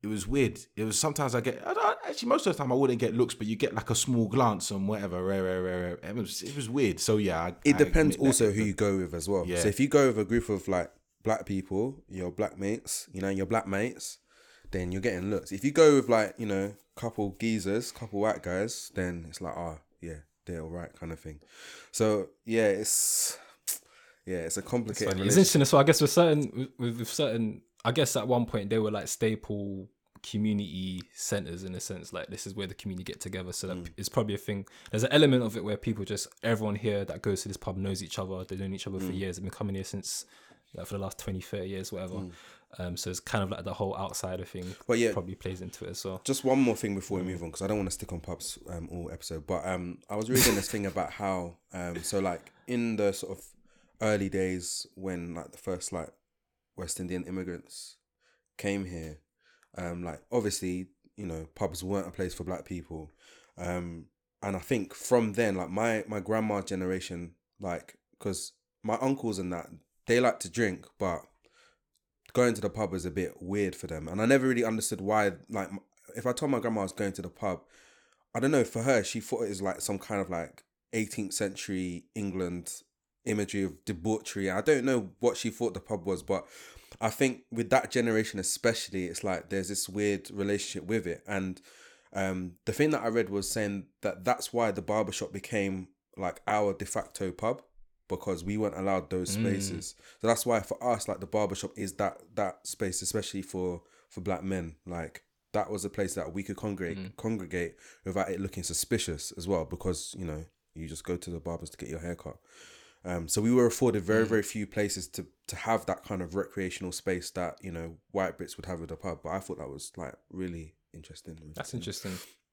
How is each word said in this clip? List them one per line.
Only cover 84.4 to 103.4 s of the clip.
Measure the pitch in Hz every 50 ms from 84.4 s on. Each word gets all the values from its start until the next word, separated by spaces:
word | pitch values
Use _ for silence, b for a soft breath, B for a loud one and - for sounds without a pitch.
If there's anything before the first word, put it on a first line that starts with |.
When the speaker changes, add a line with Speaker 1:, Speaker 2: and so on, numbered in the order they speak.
| 98 95
Speaker 2:
I | 90 98
don't | 95 156 151 135 123
know | 135 131 120 101 92 - _
what | - 120 120
she | - - 113
thought | 101 - 120 113 90
the | 95
pub | - - 107 95 82
was, | 98 95 82
but | - - 101 92 B B B B B B B B B B B B
I | 110 113
think | - - 143 131 123 - - _
with | - 113 113 92
that | 127 131 - -
generation | - 127 117 117 110 110 110 110 - 101
especially, | 92 - - - - 117 113 - - - - 95 92
it's | 87 85 -
like | - 101 92 85 - -
there's | 101 98 95 92
this | 101 95 - -
weird | 92 104 104 104 101 95 95 -
relationship | - 101 98 101 101 101 - - - 98 76 85
with | 110 113 92
it. | 87 82 - _
And, | - 101 98 95 92 90 - B B B B B B B B B B -
um, | 98 95 95 92 92 90 90 85 _ _
the | -
thing | - - 147 156
that | 156 127
I | - 117
read | 110 117 107 95
was | 98 101 95 -
saying | - 117 107 101 101 101 82 _ _ _
that | - 104 90 90 92
that's | 123 123 - - -
why | - 120 117 110
the | 95 104
barbershop | 87 87 104 110 107 92 101 - 104 -
became, | - 101 - - - 107 98 98 95 92 92 - _ _ _ _ _
like, | - 98 90 - - _
our | - 107 104 104 101
de | 95 - 98
facto | - - 110 - - - - 98 92
pub, | 87 - - 113 123 - - _ _ - - _ _ _ _ _
because | 95 - - 104 92 82
we | 87 98 104
weren't | 107 107 101 76 85
allowed | 92 98 98 95 90 -
those | 95 92 90 85 98
Speaker 3:
Mm. | 104
Speaker 2:
spaces. | 113 110 101 98 98 98 87 98 95 - - B B B B B
So | -
that's | 113 117 - -
why | 120 117 110
for | 101 - - -
us, | 117 123 117 107 -
like, | - 98 90
the | 95
barbershop | - - 107 107 95 95 - - 98 - -
is | 101 95 -
that, | - 101 95 - - - - -
that | - 104 92 - - _
space, | - - _ 110 95 90 -
especially | 98 92 - 110 95 - - 98